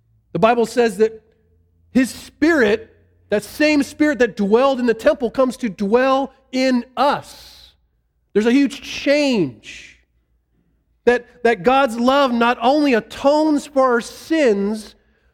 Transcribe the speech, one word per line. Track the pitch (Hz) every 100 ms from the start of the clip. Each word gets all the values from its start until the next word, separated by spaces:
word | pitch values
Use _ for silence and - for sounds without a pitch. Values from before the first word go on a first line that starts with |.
| _ _ _
the | -
Bible | 220 240 220
says | 247 233 190
that | 220 220 _ _ _ _ _ _ _
his | 254 247
Spirit, | - - _ 302 320 208 226 - _ _ _ _
that | 202
same | - - 302 294
Spirit | 233 - 302 254
that | 240 -
dwelled | 196 226 277 262
in | 240
the |
temple, | 220 294 302 226
comes | - 254 -
to | 233
dwell | 170 196 240 269 269 269 - _
in | 262 262 247 240 -
us. | 277 196 - - - - - _ _ _ _ _ _
There's | 202 233
a |
huge | 269 277 -
change. | - - - 294 285 226 139 107 - - - _ _ _ _ _ _ _ _ _ _ _
That, | 233 240 - -
that | 226 220
God's | 170 269 277 233
love | 240 277 269
not | 240 233 240
only | 240 302 285
atones | 220 - - 277 302 320 285 -
for | 269 262
our | 233
sins, | - - - 320 262 202 196 220 - _ _ _ _